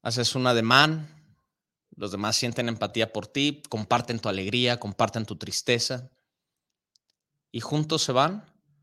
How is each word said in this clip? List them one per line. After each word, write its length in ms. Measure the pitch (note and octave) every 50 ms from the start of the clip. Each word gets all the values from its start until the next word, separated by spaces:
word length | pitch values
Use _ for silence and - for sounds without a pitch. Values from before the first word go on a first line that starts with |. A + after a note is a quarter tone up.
haces 340 | _ A#2 A#2 B2 A#2+ - -
un 120 | C3 B2+
ademán, 880 | B2+ A#2+ A#2 A2 A2+ B2+ C3+ D3 D#3 D#3+ D#3+ D3+ - - - _ _ _ _ _ _ _ _ _ _ _ _ _ _ -
los 160 | - G#2 G2
demás 240 | F#2+ G2 G#2 G#2+ G#2+
sienten 340 | - - A#2+ A2+ C3 B2 A#2+
empatía 440 | A2+ G#2+ A2 G2+ - A2+ A2 A2 -
por 140 | G#2+ G2+
ti, 340 | - _ C#3 C#3+ D3 C#3 C#3+ - -
comparten 500 | - A2 G#2 - A#2+ B2 A#2+ - A#2 A2+
tu 100 | - A2
alegría, 500 | F#2+ G2 F#2+ G2+ A2+ B2 B2 A#2+ A#2+ A#2+
comparten 460 | - G#2 G2 - A#2 G2+ - A#2 G#2+
tu 120 | - A2
tristeza 720 | - - G#2+ - - - - B2 A#2 - - C3 B2 B2+ - _ _ _ _ _ _ _ _ _ _ _ _ _ _ _ _ _ _ _ _ _ _ _ _ _ _ _ _
y 80 | - A#2
juntos 420 | - - D3 D3+ D3+ D3+ D#3+ D3+ -
se 80 | -
van 400 | B2+ B2+ C#3 E3 F#3+ G#3+ - _ _ _ _ _ _ _